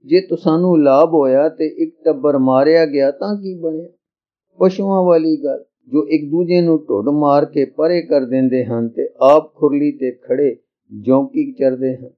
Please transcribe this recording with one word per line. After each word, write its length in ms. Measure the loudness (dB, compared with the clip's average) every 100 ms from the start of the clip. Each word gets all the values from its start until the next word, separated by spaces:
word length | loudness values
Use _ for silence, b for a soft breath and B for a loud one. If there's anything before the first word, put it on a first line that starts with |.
ਜੇ 160 | 0 -2
ਤੁਸਾਨੂੰ 600 | 0 -4 -2 0 2 2
ਲਾਭ 320 | 4 4 4
ਹੋਇਆ 340 | 2 2 2 0
ਤੇ 180 | -2 -6
ਇੱਕ 300 | -4 -8 _
ਟੱਬਰ 340 | -4 -2 -2 0
ਮਾਰਿਆ 480 | 2 2 4 2 2
ਗਿਆ 240 | 0 -2
ਤਾਂ 260 | -2 -8 -6
ਕੀ 220 | -8 -8
ਬਣਿਆ? 300 | -8 -8 -12 _ _ _ _ _ _ _
ਪਸ਼ੂਆਂ 420 | -2 0 -2 0
ਵਾਲੀ 340 | 2 2 2 -2
ਗੱਲ, 280 | -2 -6 -12 _ _
ਜੋ 180 | -2 0
ਇੱਕ 220 | -2 -2
ਦੂਜੇ 300 | -2 0 0
ਨੂੰ 240 | 2 0 0
ਢੁੱਡ 200 | -2 0
ਮਾਰ 360 | 0 2 2
ਕੇ 200 | 0 -2
ਪਰੇ 380 | -4 -2 -2 -2
ਕਰ 180 | 0 -2
ਦਿੰਦੇ 440 | 0 -2 0 -2
ਹਨ 240 | -4 -4 -6
ਤੇ 200 | -6 -8 0
ਆਪ 340 | 4 4 2
ਖੁਰਲੀ 380 | _ -2 0 -4
ਤੇ 180 | -4 -8
ਖੜੇ 460 | -8 -6 -2 -2 -4 _ _ _ -10
ਜੌਂਕੀ 520 | 0 0 0 -4 -6
ਚਰਦੇ 440 | -2 -2 -2 -6 -6
ਹਨ। 140 | -14